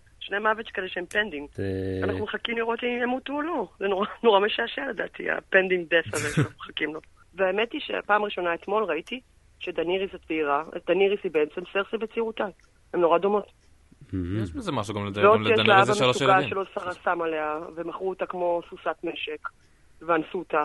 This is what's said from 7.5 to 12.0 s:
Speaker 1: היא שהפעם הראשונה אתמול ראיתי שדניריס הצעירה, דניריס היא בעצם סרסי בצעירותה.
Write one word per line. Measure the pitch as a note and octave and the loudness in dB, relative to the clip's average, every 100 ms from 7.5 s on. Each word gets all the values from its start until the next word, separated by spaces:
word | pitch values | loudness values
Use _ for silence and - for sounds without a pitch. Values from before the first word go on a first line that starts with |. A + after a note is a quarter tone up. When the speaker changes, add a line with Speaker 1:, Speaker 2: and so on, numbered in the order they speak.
| G3 A3+ | 2 0
Speaker 1:
היא | D4+ | -4
שהפעם | - F#3+ - G#3 | -6 -4 2 2
הראשונה | G#3 F#3+ F3 | 2 -2 -2
אתמול | E3+ - G#3+ | -2 0 0
ראיתי | F#3+ D#3 - B3 _ _ _ - | 0 -2 -6 -12 _ _ _ -14
שדניריס | F3+ E3 E3 F#3+ F#3+ | -8 -4 -2 -2 -4
הצעירה, | F3 - D#3+ D3 C#3+ D#3+ C3+ - | -8 -6 -2 0 0 -2 -8 0
דניריס | F3+ G3 G3+ | 4 4 2
היא | F#3 | 0
בעצם | D3+ D3+ F3+ F3+ | 0 0 -2 -6
סרסי | G3 F#3+ | -4 -2
בצעירותה. | A3 | -4